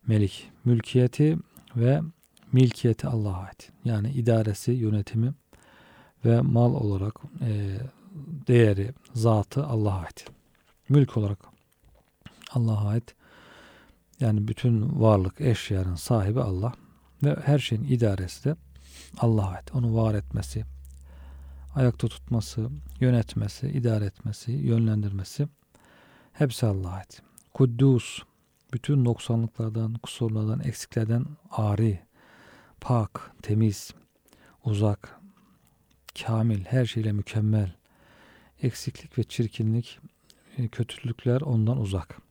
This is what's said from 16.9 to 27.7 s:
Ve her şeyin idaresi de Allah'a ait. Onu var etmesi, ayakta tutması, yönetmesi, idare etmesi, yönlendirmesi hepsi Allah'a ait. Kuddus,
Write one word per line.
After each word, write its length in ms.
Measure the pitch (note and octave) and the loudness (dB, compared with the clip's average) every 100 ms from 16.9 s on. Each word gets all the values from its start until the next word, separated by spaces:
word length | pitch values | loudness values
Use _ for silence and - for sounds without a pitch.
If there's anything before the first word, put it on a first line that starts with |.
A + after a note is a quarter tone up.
| _ _ _ | _ _ _
Ve 120 | C#3+ D3 | -2 0
her 140 | - C#3+ | 2 2
şeyin 240 | - A2+ | 0 -4
idaresi 600 | C#3 B2 A2+ G2 F2+ - | 0 2 2 0 -6 -4
de 120 | C#3 D#3 - - - - - - | -4 -4 -10 -20 -20 -20 -20 -2
Allah'a 320 | A#2 A2 G2 | 2 2 0
ait. 260 | F2+ - | -6 -6
Onu 200 | C3 A#2+ | -2 0
var 200 | A2+ A2 | 2 2
etmesi, 500 | G#2 - G#2+ G#2 A2+ A2 - - - - - - - - - - | 0 -4 -6 -6 -8 -10 -14 -20 -20 -20 -20 -20 -20 -20 -20 -8
ayakta 320 | C#3+ B2 - A#2 | 2 2 2 -4
tutması, 640 | - - A#2 - - A2+ C#3+ - - | -6 -4 -2 -2 -6 -6 -8 -12 0
yönetmesi, 680 | B2+ B2 A2 - G#2 - C3+ | 2 4 0 -4 -4 -4 -4
idare 380 | C#3+ A#2 G#2+ | 0 0 0
etmesi, 460 | G2+ - A2 G#2 - | -2 -6 -8 -8 -6
yönlendirmesi 960 | C3+ C3+ A#2 A2+ G#2+ G2+ G2+ F#2 - D3 _ _ _ _ _ _ _ _ | -2 0 2 2 2 -2 -6 -8 -6 -6 _ _ _ _ _ _ _ _
hepsi 320 | - D3 - | -2 -2 0
Allah'a 280 | A2+ F#2+ F2+ | 0 0 -4
ait. 280 | F#2 - - _ - _ | -10 -14 -20 _ -20 _
Kuddus, 680 | - C3 | 4 6